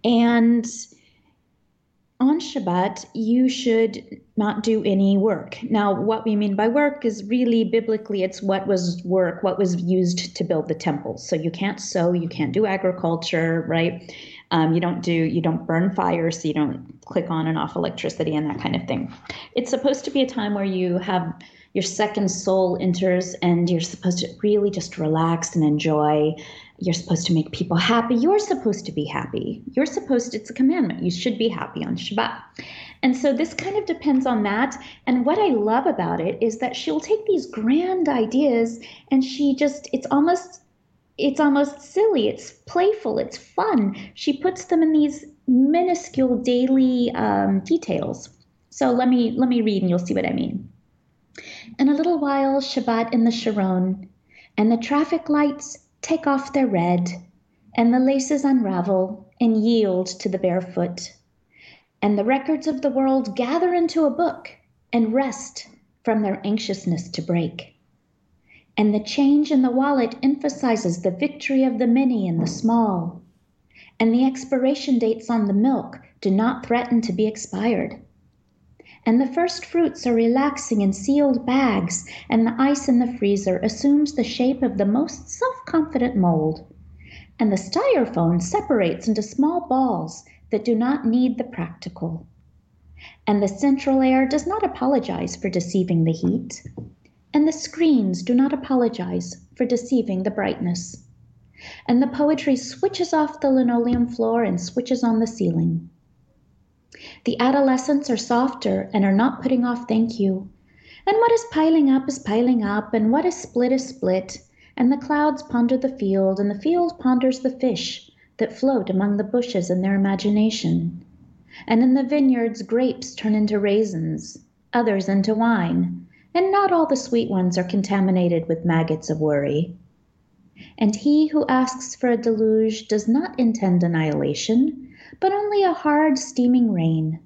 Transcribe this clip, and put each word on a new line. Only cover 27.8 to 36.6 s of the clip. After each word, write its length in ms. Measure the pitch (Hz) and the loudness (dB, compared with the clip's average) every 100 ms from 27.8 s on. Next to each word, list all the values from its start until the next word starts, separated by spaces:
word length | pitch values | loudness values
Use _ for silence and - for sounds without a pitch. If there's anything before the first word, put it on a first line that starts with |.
| - 233 233 | 2 0 2
You're 240 | 240 302 415 | 2 2 2
supposed 480 | 415 320 220 196 - | 0 -2 -2 -4 -6
to 60 | |
be 120 | - | -8
happy. 580 | 143 147 - - - - - | -6 -6 -6 -6 -6 -10 -6
You're 120 | - | -2
supposed 480 | 311 - - 247 240 | -2 -4 -2 -2 -2
to, 60 | 220 | -10
it's 100 | - | -12
a 60 | |
commandment. 480 | - 262 349 202 - | 0 2 2 -2 -2
You 80 | 180 | -4
should 260 | - 247 202 | -2 -4 -2
be 100 | 226 | -2
happy 380 | - - 156 | -2 -8 -6
on 120 | - - | -6 -6
Shabbat. 440 | - 202 - - - - - - - - | -4 -2 -2 -6 -16 -20 -18 -18 -20 -2
And 120 | 262 | 0
so 200 | 254 285 | 2 0
this 180 | 247 330 | 0 -2
kind 240 | - 392 415 | -4 -4 -4
of 80 | |
depends 400 | 415 330 294 262 | -4 -4 0 2
on 200 | 262 226 | 2 0
that. 380 | 208 208 262 - - - - | 0 0 -2 -6 -18 -8 -2
And 200 | 247 247 | 0 2
what 120 | 370 | 2
I 100 | 403 | 2
love 380 | 233 208 233 320 | 2 2 2 0
about 340 | 240 170 170 | -2 -2 -2
it 180 | 165 - | -4 0
is 180 | 226 | -2
that 160 | 220 | -2